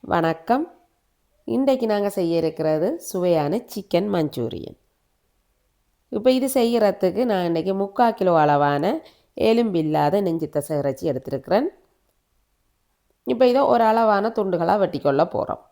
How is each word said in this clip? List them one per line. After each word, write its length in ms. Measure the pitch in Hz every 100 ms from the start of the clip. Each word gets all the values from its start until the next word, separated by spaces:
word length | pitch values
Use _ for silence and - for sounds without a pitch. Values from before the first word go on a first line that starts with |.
| -
வணக்கம். 540 | 175 165 160 - 247 339 - _ _ _ _ _ _ -
இன்றைக்கு 380 | 233 277 262 233
நாங்க 180 | 208 202 190
செய்ய 160 | 170 165
இருக்கிறது 480 | 160 160 156 156 180 339 -
சுவையான 500 | 185 180 165 147 156 -
சிக்கன் 360 | - 185 170 208
மஞ்சூரியன். 640 | 190 151 - 113 85 - - _ _ _ _ _ _ _ _ _ _ _ _ _
இப்ப 200 | 220 247 262
இது 120 | 262
செய்யறதுக்கு 720 | 262 233 233 208 196 185 190 247
நான் 160 | 196 175
இன்னைக்கு 240 | 165 170 190
முக்கா 260 | 196 196 233 220
கிலோ 160 | 185 165
அளவான 500 | 151 143 143 143 170 320 - _ _ - 220
எலும்பில்லாத 720 | 226 226 175 156 151 147 190 190
நெஞ்சு 220 | 165 151 151
தசை 220 | - 151
இறைச்சி 340 | 139 135 165
எடுத்திருக்கிறேன். 560 | 127 - 139 - 196 320 - _ _ _ _ _ _ _ _ _ _ _ _ _ _ -
இப்ப 240 | 240 254
இதை 120 | 247 277
ஒரு 120 | 240 226
அளவான 420 | 220 220 202 214 226
துண்டுகளா 400 | 196 175 170 208
வெட்டிக்கொள்ள 420 | 190 139 147 139 175 -
போறோம். 260 | - - _